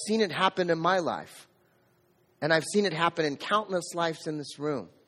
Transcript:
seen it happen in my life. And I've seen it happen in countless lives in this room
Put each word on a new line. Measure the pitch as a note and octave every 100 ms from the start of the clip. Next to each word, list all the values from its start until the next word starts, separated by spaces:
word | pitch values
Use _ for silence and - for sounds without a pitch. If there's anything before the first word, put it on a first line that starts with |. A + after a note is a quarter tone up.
| -
seen | A3
it | G3
happen | D3 F#3+ F#3+ F3
in | E3
my | E3+ F#3+
life. | D3+ F2 D#2 - - _ _ _ _ _ _ _ _ -
And | D3+
I've | D#3+
seen | D3+ G#3 G3
it |
happen | D#3 E3+ E3+
in | D#3 C#3
countless | - G#3 G3+ F#3 E3
lives | E3+ E3 D#3 E3+
in | D3+
this | C#3 -
room | D3 C3+ E2+ _